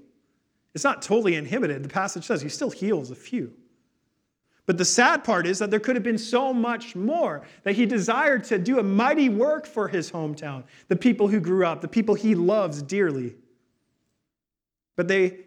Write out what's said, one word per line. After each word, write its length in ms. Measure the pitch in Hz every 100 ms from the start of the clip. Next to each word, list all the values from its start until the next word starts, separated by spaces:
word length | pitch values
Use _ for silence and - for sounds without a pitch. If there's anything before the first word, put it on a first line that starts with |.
| _ _ _ _ _ _ _
It's 120 | - 277
not 160 | 233
totally 340 | - 214 208 165
inhibited. 480 | 143 214 190 135
The 60 | 139
passage 340 | 196 190 180
says 180 | - 202
he 60 | 143
still 220 | - 277
heals 420 | - 196 185 127
a 40 | 127
few. 360 | - 247 123 - _ _ _ _ _ _ _ _ _ _ -
But 120 | 180
the 80 | 180
sad 400 | - 254 320 -
part 200 | 190 175
is 140 | 185
that 100 | 208
there 120 | 214
could 160 | 214 247
have 60 |
been 140 | 214 220
so 360 | - 247 269
much 420 | 254 233 233 233 180
more, 500 | 208 330 262 147 - -
that 120 | 196 202
he 100 | 226
desired 600 | 233 180 233 302 262 -
to 120 | 208
do 220 | 180 262
a 40 |
mighty 440 | 196 196 247 302 269
work 380 | 208 269 311 -
for 240 | - 190
his 200 | 180 160
hometown, 540 | 170 156 147 151 135 - - _
the 80 | 180
people 320 | 247 233 202
who 140 | 214
grew 240 | 160 185 175
up, 160 | 156
the 80 | -
people 260 | 226 220 202
he 200 | 220 190
loves 460 | 175 214 185 147
dearly. 540 | 139 196 180 139 123 - _ _ _ _ _ _ _ _ _ _ _ _ _ _ _ -
But 140 | 175
they 300 | 190 185 185